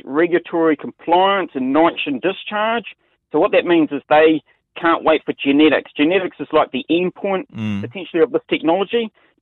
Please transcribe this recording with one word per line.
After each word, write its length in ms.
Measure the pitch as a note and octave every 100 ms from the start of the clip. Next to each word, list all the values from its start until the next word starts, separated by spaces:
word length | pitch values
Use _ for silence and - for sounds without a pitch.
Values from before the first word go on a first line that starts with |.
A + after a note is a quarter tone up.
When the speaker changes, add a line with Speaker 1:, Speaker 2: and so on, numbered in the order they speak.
| -
Speaker 1:
regulatory 720 | C#3 E3+ E3 - E3+ D#3+ D3+
compliance 760 | B2+ - - F3 F#3+ G3 D#3
and 200 | C3+ B2+
nitrogen 480 | C#3+ E3 E3 - C3
discharge. 720 | F3 F#3+ - G#3 A3 A#3 - - _ _ _
So 60 | D3+
what 120 | G3+
that 140 | F#3 D3+
means 240 | E3+ D3
is 100 | C#3+ -
they 320 | D3+ D#3+ D#3+ - _ _ -
can't 260 | E3+ D#3+
wait 220 | C3+ D#3 -
for 80 |
genetics. 580 | C3+ C#3 C#3 D#3 B2 -
Genetics 460 | - D3+ F#3+ F3+ -
is 80 | C3
like 180 | D3+ C#3
the 140 | B2+ -
endpoint, 580 | E3 F3+ - G3 F#3+ -
Speaker 2:
Mm. 280 | - G#2+ G2+
Speaker 1:
potentially, 420 | G#2+ G3 E3+ E3+
of 80 | A#3+
this 100 | - -
technology, 640 | E3 D#3 F3+ G3 A#3 A3 - _ _